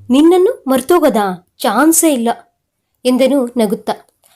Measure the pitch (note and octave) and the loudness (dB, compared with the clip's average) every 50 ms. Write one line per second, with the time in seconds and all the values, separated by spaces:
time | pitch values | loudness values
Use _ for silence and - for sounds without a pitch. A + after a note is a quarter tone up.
0 | - - A#3+ C#4 D#4 E4 F4+ F#4 F#4 A4+ C5 - - C4 C4 B3+ B3+ - F4 F4 | -6 -2 0 2 4 4 4 4 2 0 -2 -4 -4 -4 -4 -2 0 0 0 2
1 | D4 C#4 F#3+ A3 G#3 F#3+ F3+ E3+ - _ _ - - - - A#3 D4 D#4+ D#4+ - | 2 0 0 0 -2 -4 -6 -10 -14 _ _ -8 -6 -4 0 0 2 2 2 2
2 | E4 D#4+ C#4+ A#3+ A3+ A#3 A3+ - - _ _ _ _ _ _ _ _ _ _ _ | 0 0 0 -2 -2 -4 -6 -6 -10 _ _ _ _ _ _ _ _ _ _ _
3 | - B3+ B3+ A#3 C4 B3+ C#4 C#4+ B3 A#3+ - B3 A3 G3 A3 G#3+ - - G#3 - | -4 -2 0 0 0 0 0 -2 -2 -4 -4 -4 -2 -2 -4 -6 -8 -10 -10 -10
4 | _ _ _ _ _ _ _ | _ _ _ _ _ _ _